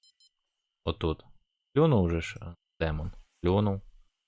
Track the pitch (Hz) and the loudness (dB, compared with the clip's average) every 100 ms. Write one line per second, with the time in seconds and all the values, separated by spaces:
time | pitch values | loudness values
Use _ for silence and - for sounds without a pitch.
0 | _ _ _ _ _ _ _ _ - - | _ _ _ _ _ _ _ _ -6 -4
1 | 82 78 - - _ _ _ 139 160 120 | -4 -4 -10 -20 _ _ _ 0 4 4
2 | 87 82 - - 87 85 _ - 80 78 | 2 0 -6 -12 -14 -16 _ -4 -4 -2
3 | 85 - - - 90 98 104 98 - - | -6 -10 -20 -4 2 2 2 -2 -8 -20
4 | _ _ | _ _